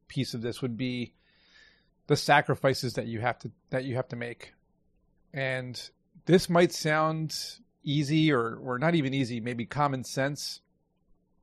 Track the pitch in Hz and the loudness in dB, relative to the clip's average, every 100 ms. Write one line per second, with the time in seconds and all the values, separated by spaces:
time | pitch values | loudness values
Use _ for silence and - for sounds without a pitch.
0 | - - 120 123 117 - 131 110 127 123 | -10 -6 -4 -4 -6 -4 -6 -4 -4 -4
1 | 113 _ _ _ _ _ - _ _ _ | -8 _ _ _ _ _ -20 _ _ _
2 | - 147 - 147 147 139 139 131 127 135 | 0 2 6 4 4 2 0 0 -4 -4
3 | 117 113 117 113 110 - - 131 131 120 | -6 -4 -2 -4 -8 -16 -8 -6 -4 -4
4 | - 120 120 117 - _ _ _ _ _ | -6 -8 -10 -12 -18 _ _ _ _ _
5 | _ _ _ 139 131 131 127 120 - _ | _ _ _ -6 -4 -4 -6 -10 -14 _
6 | _ - - 180 - 170 175 - 156 156 | _ -8 4 4 6 4 4 2 0 2
7 | 156 160 156 - - - _ _ 156 143 | 0 -2 -4 -6 -12 -14 _ _ -2 0
8 | 139 160 156 131 113 113 135 123 156 170 | 2 4 6 4 2 -4 -6 0 2 2
9 | 135 135 120 120 117 117 113 139 143 131 | 2 2 0 -2 -4 -6 -4 -2 0 -2
10 | 120 - 139 147 - - _ _ _ _ | -6 -2 -2 -2 -8 -12 _ _ _ _
11 | _ _ _ _ | _ _ _ _